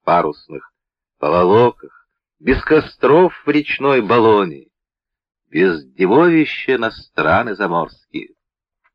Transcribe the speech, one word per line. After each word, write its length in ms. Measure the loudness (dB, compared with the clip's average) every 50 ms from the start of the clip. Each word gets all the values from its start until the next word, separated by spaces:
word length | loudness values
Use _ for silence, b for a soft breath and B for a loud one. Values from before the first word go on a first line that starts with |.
| _
парусных 680 | -2 0 0 -2 -4 -8 -12 _ -20 -20 -20 -20 _ _ _ _ _ _ _ _ _ _ _
поволоках, 880 | -4 -2 0 0 2 2 4 4 2 2 0 _ -14 -20 _ _ _ _ _ _ _ _ _ _
без 220 | -4 -2 -2 -2 0
костров 720 | 0 0 0 0 -4 -6 _ 0 2 4 4 4 2 0 -4 -4
в 40 | -2
речной 520 | -2 -2 -2 -4 -6 -4 -2 0 0 0
баллоне, 680 | 0 0 2 2 4 4 4 2 0 -2 -8 -14 -20 _ _ _ _ _ _ _ _ _ _ _ _ _ _ _ _ _
без 340 | -2 0 0 0 0 -4 -8
дивовища 920 | -14 _ -2 0 2 2 2 2 4 2 2 0 -2 -6 -8 -4 -4 -4
на 140 | -2 -4 -6
страны 640 | -8 -10 -18 _ _ -4 -2 0 0 0 -2 -4 -6
заморские. 760 | -6 -6 -4 -4 -4 -6 -6 -10 _ _ _ -14 -14 -14 -16 _ _ _ _ _ _ _ _ _ _ _ _ _